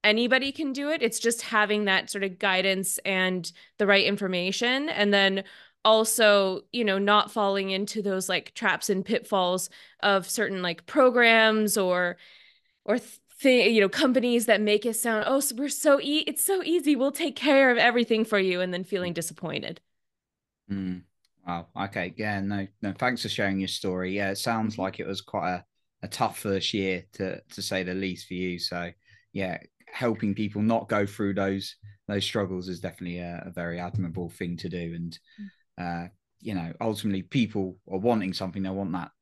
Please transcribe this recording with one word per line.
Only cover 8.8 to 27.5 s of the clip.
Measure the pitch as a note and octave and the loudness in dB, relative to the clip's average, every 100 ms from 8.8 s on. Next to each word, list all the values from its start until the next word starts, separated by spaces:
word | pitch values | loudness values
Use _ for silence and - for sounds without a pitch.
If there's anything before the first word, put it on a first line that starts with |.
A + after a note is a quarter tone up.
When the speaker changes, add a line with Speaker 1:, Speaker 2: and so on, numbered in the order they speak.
| - | 0
Speaker 1:
and | F#3+ | -2
pitfalls | G3 A3 - G3 F3+ F3+ - - - _ | 0 -4 0 0 2 0 -4 -12 -20 _
of | G3+ G3 F3+ | 2 2 0
certain, | - G#3 F#3+ | -4 -2 -2
like, | F3+ E3+ - | -4 -6 -2
programs | D4+ B3+ A#3+ A#3 A3+ A3 A3 G#3+ G#3 | 4 6 6 6 8 6 4 2 2
or, | F#3 F3+ F3+ F#3 - - - _ _ _ - | 2 2 0 -4 -16 -20 -20 _ _ _ -2
or | A#3+ - - _ - | -2 -4 -20 _ 2
th-, | C#4 B3 G3+ | 6 6 6
you | A3+ | 6
know, | G3 | 4
companies | - C#4+ B3+ A#3+ A#3+ A#3 | 4 4 4 4 2 4
that | G#3 | 2
make | G#3 G#3 A#3+ | 4 2 0
it | A3+ | -2
sound, | A#3+ A3 - | -2 0 0
"Oh, | C4+ | 0
so | C#4 A#3 | 0 -4
we're | C#4+ | -6
so | - D#4 C#4 | 0 4 4
e-, | C#4 D4+ - | 4 -2 -2
it's | - - | -2 0
so | F#4+ | 0
easy. | D#4 E4+ C#4 C4+ | 0 0 2 2
We'll | C4+ | 2
take | C#4 D#4+ - | 0 -4 -2
care | C4 C4+ C4 | 4 6 6
of | A#3+ | 6
everything | A#3+ A#3+ A#3 A3 A3+ | 4 4 2 0 2
for | G#3 | 2
you," | F#3+ F3+ | 2 0
and | F#3 | -2
then | F3+ | -4
feeling | F3+ F#3+ F3+ | -4 -4 -4
disappointed. | E3+ E3 D#3+ E3 C#3+ - E3+ _ _ _ _ _ _ _ _ _ | -6 -8 -8 -8 -6 -8 -12 _ _ _ _ _ _ _ _ _
Speaker 2:
Mm. | G2 F#2 F2+ E2+ _ _ _ F2 | -6 -6 -8 _ _ _ _ -8
Wow. | F2 E2+ - G2 | -8 -8 -8 -6
Okay. | G2 F2+ - | -4 -6 -4
Yeah. | G#2 G2+ | -4 -2
No, | G2 G2+ F#2+ _ | -2 -4 -6 _
no. | G2+ | -8
Thanks | F#2+ B2+ A#2+ | -2 -2 -2
for | G#2+ | -4
sharing | - G2+ G2 | -2 0 0
your | F#2+ | -2
story. | - G2 F#2 F#2 G2+ | -4 -4 -4 -4 -2
Yeah. | G2 | -4
It | G2 | -2
sounds | B2 A2+ A2 | -2 -2 -2
Speaker 1:
Mm-hmm. | G#2+ | -4
Speaker 2:
like | F#2+ - | -6 -6
it | - | -8
was | G2 | -8
quite | - G2 F2 F2+ | -6 -4 -4 -4
a, | - _ _ _ | -8 _ _ _
a | G#2+ | -14
tough | - A2+ - | -4 -4 -2
first | G#2 G2 - | -4 -2 -2
year, | G#2 F#2+ F2+ - | -2 -2 -4 -8
to, | - F#2+ - | -8 -8 -8
to | _ | _